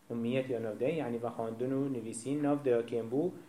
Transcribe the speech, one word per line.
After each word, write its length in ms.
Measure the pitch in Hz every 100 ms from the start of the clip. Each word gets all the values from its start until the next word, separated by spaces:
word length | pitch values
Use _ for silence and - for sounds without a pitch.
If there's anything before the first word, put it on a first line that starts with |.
| -
أمية 340 | 120 117 131 131
يا 140 | 117
نافده، 280 | 110 107 127
يعني 300 | 165 120 117
بخاندن 560 | 117 117 113 113 127
و 140 | 135 139
نويسين 540 | 127 110 110 131 147
نافده 400 | 143 143 135 117
كيم 280 | 117 120 113
بو. 220 | 131 175 -